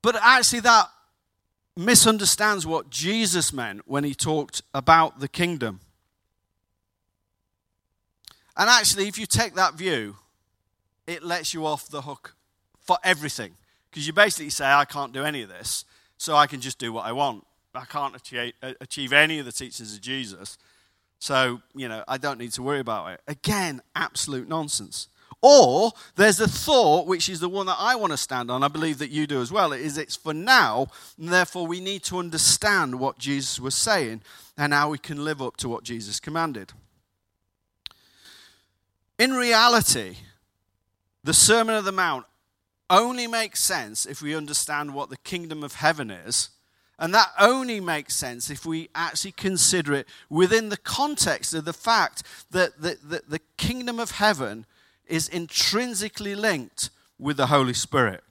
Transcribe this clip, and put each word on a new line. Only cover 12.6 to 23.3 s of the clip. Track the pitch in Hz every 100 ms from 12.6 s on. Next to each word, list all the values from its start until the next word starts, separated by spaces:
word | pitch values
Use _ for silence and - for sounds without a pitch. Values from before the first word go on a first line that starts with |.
| _ _
for | - 180
everything. | 185 170 147 - 101 85 _ _ _
'Cause | -
you | 147
basically | 160 208 - 147
say, | - 139
"I | 143
can't | 143 147 135
do | 131
any | 147 147
of | 101
this, | 87 113 - - _ _ _
so | -
I | 147
can | 143 139
just | 127 -
do | 117
what | 113
I | 101
want." | 123 143 107 _ _ _
I | 127
can't | 131 151 139
achieve, | 123 - 123 120 -
uh, | 131 -
achieve | 131 - 131
any | 143 156 156
of |
the | 127
teachings | - 127 - 110
of | 104
Jesus. | 117 135 113 92 98 - _ _ _ _ _ _
So, | - 135 127 123 _
you | 139 123
know, | 110 -
I | 131
don't | 143 120
need | 120
to | 117
worry | 127 143
about | 120 107 85
it. | 90
Again, | -